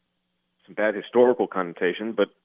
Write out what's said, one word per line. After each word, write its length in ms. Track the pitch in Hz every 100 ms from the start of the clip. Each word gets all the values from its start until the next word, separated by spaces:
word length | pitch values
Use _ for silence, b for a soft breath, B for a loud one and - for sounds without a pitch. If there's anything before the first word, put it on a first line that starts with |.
| _ _ _ _ _ _ -
some 100 | 95
bad 200 | 107 101
historical 520 | - 120 123 123 98
connotation, 640 | 95 87 82 92 85 110
but, 180 | 107 101 _